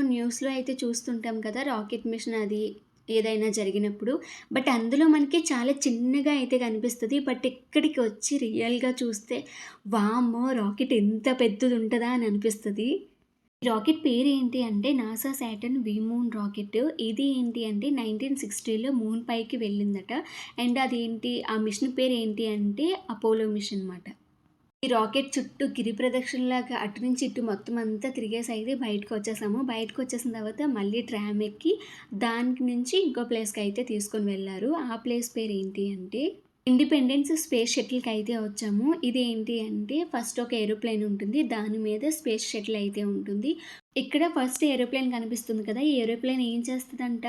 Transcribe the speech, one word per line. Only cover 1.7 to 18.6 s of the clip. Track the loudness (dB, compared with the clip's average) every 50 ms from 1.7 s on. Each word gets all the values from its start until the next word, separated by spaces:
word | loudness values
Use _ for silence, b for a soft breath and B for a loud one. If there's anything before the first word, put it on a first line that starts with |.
| -2 -2 -4 -4 -6 -4 -2
మిషన్ | -4 -4 -4 -4 -2 -2
అది | 0 0 0 0 -2 -2 -4 -6 -10 _ _ _ _ _ 0
ఏదైనా | 2 2 2 2 2 2 2 0
జరిగినప్పుడు. | 0 0 0 0 0 2 0 0 -2 -2 -2 -2 -2 -2 B B B B B
But | -4 -2 0 2 2
అందులో | 2 2 2 2 4 6 8
మనకి | 8 8 8 6 4 2 2 2
చాలా | 2 0 2 2 0 2
చిన్నగా | 2 2 0 2 2 2 2 2 4 4 4 4
అయితే | 2 2 2 2
కనిపిస్తది. | 2 2 0 0 0 0 -2 -2 -2 0 0 0 2
But | 2 0 0 0 0
ఇక్కడికి | -2 -2 -4 -6 _ 4 4 4 4 4 2
వచ్చి | 0 0 0 -2 -2 0 0
రియల్‌గా | 0 0 0 0 0 0 2 0 2 2 0 0
చూస్తే | 0 -2 -2 -2 -4 -6 -6 -6 -6 B B B B B B B B -4
వామ్మో! | 0 2 4 4 4 4 4 4 2 2 2 0 0 2
రాకెట్ | 2 0 0 0 0 2 2 4
ఎంత | 4 4 4 4 2 2 2 4
పెద్దది | 4 4 2 2 2 2 2 2
ఉంటదా | 2 2 0 0 0 0 0
అని | 0 0 2
అనిపిస్తది. | 2 2 2 2 0 0 -2 -4 -4 -2 -2 -2 -2 -2 -4 -6 -10 _ _ _ _ _ _ _ _ _ _
ఈ | 0
రాకెట్ | 0 0 2 2 0 0 2
పేరు | 2 2 4 4 4 4
ఏంటి | 4 4 2 2 0 0 0
అంటే | 2 2 2 2 2 2
నాసా | 2 0 -2 -4 -4 -4 -4 -4
Saturn | -4 -4 -6 -6 -4 -4 -2 -2 0
V | 0 0 0 0
Moon | 0 0 0 0 0 -2 -2
రాకెట్. | -2 -4 -4 -4 -6 -6 -2 0 0 0 0 0 -2 -2
ఇది | -2 -2 0 0 0
ఏంటి | 2 0 0 0 -2 -2 -2
అంటే | -2 -2 -2 0 0
నైన్టీన్ | 0 0 0 -2 -2 -2 -2 -2 -2 -2
సిక్స్టీలో | -4 -6 -8 -6